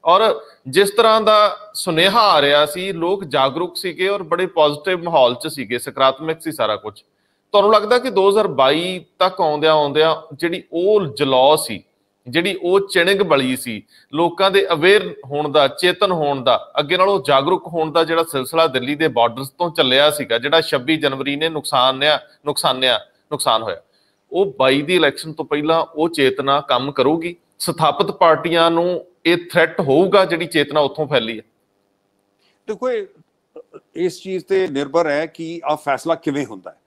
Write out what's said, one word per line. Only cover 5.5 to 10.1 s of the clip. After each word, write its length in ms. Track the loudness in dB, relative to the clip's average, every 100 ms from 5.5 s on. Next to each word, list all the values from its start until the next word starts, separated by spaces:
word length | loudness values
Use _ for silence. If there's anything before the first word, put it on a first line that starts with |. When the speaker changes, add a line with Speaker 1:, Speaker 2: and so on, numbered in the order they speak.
| -10 -6 -6
Speaker 1:
ਸਕਾਰਾਤਮਕ 640 | -8 0 0 0 -6 -6
ਸੀ 120 | -8
ਸਾਰਾ 240 | -4 -2 -2
ਕੁਛ। 260 | -6 -16 _ _ _ _ _
ਤੁਹਾਨੂੰ 200 | 2 4
ਲੱਗਦਾ 260 | 4 4 0
ਕਿ 120 | 0
ਦੋ 200 | 2 2
ਹਜ਼ਾਰ 180 | 2 0
ਬਾਈ 560 | 2 2 2 -2 -8 -12 _
ਤੱਕ 220 | -2 0
ਆਉਂਦਿਆਂ 320 | -2 0 2
ਆਉਂਦਿਆਂ 640 | 2 2 2 2